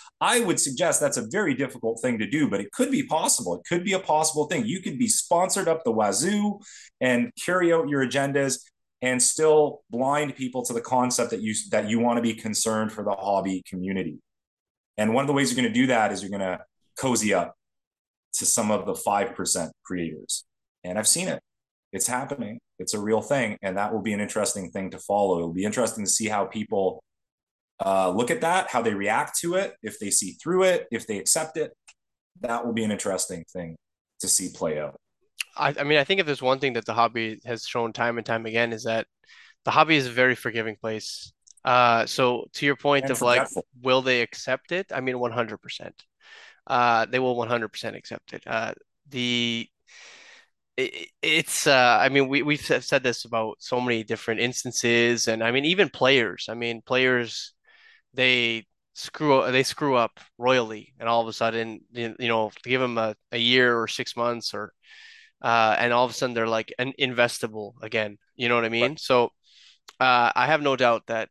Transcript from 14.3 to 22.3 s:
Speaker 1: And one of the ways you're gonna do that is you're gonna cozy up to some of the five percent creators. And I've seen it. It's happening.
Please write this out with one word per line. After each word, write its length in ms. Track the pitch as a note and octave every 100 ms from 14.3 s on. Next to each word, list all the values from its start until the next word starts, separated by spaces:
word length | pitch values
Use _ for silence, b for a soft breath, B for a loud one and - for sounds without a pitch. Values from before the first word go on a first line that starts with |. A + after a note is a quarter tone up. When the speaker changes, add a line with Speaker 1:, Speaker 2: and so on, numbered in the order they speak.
| _ _ _ _ _ _ -
Speaker 1:
And 160 | A2
one 100 | A#2+
of 40 | C#3
the 60 |
ways 180 | C#3 C3
you're 100 | B2
gonna 100 | A#2
do 160 | A2+ B2+
that 240 | A#2 G#2+
is 120 | F#2+
you're 80 | F#2+
gonna 300 | G2+ F#2+ F2 - _ _ -
cozy 320 | C3+ A#2 G#2+
up 240 | F#2+ E2+ - _ _ _ _ _ _ _
to 120 | - -
some 260 | - G#2+
of 160 | G#2 F#2
the 80 | F#2
five 400 | - G2+ G2 -
percent 360 | F2+ F#2 E2 - -
creators. 600 | F2+ E2 D2+ - - - _ _ _
And 140 | F2+ G#2+
I've 100 | A2
seen 200 | E3 F3+
it. 140 | - - _ _ _ _
It's 160 | B2+ B2
happening. 520 | B2 C3+